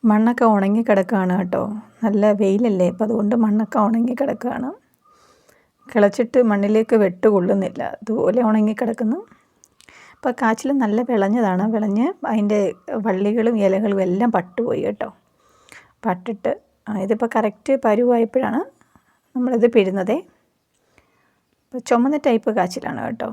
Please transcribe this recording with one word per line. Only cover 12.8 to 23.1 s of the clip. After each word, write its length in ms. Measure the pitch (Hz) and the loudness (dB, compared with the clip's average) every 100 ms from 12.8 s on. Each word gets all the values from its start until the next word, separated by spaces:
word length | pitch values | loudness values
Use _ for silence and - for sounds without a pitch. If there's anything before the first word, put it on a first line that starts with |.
| - 226 214 | -8 -6 -2
വള്ളികളും 500 | 185 202 226 220 233 | -2 -2 0 0 2
ഇലകളും 440 | 196 190 214 196 185 | 2 2 0 0 0
എല്ലാം 240 | 185 240 | 0 0
പട്ടുപോയി 500 | 208 180 - 233 233 - | 0 -4 -6 -4 -2 -4
കേട്ടോ. 240 | 208 - - _ _ _ _ _ - _ _ 220 | -6 -10 -12 _ _ _ _ _ -20 _ _ -4
പട്ടിട്ട്, 460 | 180 185 208 - 403 _ _ - | -4 -6 -6 -6 -6 _ _ -10
ആ, 100 | 208 190 | -6 -4
ഇതിപ്പോൾ 240 | 226 233 226 | -2 -2 -2
കറക്റ്റ് 380 | 214 208 - 269 226 | -2 -4 -2 0 2
പരുവായപ്പോഴാണ് 760 | 214 247 240 226 254 214 247 381 _ _ _ _ _ _ 254 | 2 2 2 2 0 -2 -4 -6 _ _ _ _ _ _ -4
നമ്മളിത് 320 | 247 240 233 233 | -2 2 4 4
പിഴുന്നതേ. 420 | 190 196 190 262 - _ _ _ _ _ _ _ _ _ _ _ _ _ _ | 2 -2 -2 -4 -6 _ _ _ _ _ _ _ _ _ _ _ _ _ _
അപ്പോൾ 140 | 254 - | -14 0
ചുമന്ന 300 | 240 254 294 294 | 2 2 0 0
ടൈപ്പ് 240 | 226 226 214 | 0 0 -2
കാച്ചിലാണ് 440 | 180 - - - | -2 -4 -8 -8
കേട്ടോ. 240 | - | -8